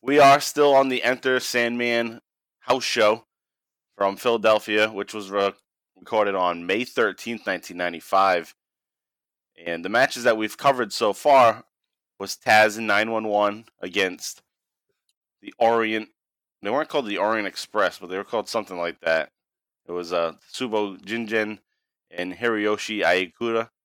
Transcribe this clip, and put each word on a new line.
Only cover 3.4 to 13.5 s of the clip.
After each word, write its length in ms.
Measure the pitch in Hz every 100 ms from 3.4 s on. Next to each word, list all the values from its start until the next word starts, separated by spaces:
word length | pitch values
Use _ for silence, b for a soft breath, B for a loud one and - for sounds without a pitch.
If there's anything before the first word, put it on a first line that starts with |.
| _ _ _ _ _ -
from 220 | 98 98
Philadelphia, 720 | 127 117 107 107 - 107 110
which 240 | 107 101
was 160 | 107 98
re-, 240 | 101 98 95 _ _ _ _
recorded 380 | 92 113 101 98
on 300 | 90 87 87
May 180 | 101
thirteenth, 600 | 123 - 110 92 - 117 -
nineteen 320 | 92 - 87
ninety-five. 800 | 87 82 - 95 98 90 80 _ _ _ _ _ _ _ _ _ _ _ 85
And 200 | 85 90
the 40 |
matches 340 | 113 135 -
that 120 | 120 110
we've 220 | 107 -
covered 340 | 143 131 113
so 220 | - 110
far 500 | 98 147 139 117 110 - _ _ _ _ -
was 160 | 196 -
Taz 420 | - 107 110 104
and 100 | 110
nine 240 | 101 110
one 160 | 113 110
one 380 | 104 104